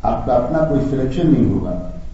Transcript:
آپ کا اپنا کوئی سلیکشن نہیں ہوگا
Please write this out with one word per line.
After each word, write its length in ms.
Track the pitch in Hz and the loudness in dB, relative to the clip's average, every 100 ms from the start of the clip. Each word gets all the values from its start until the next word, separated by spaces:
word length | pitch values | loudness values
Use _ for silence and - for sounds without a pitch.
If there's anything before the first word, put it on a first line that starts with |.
آپ 240 | - 113 - | -2 -2 0
کا 80 | |
اپنا 240 | 127 - 160 | 0 0 0
کوئی 240 | 156 139 135 | 0 0 0
سلیکشن 440 | 135 131 - 160 | -2 -2 2 4
نہیں 200 | 127 101 | 4 4
ہوگا 380 | - - 175 160 - - | 0 -2 -6 -6 -8 -10